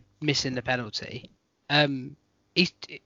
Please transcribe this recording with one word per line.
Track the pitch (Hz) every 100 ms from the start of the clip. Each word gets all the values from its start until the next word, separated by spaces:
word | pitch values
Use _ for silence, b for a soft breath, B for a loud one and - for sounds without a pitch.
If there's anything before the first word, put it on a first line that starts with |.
| - _
missing | 151 135 139
the | 127
penalty. | 123 127 110 - - 127 - _ _ _ -
Um, | 147 147 135 127 - _ _ _
he's, | - 180 - - -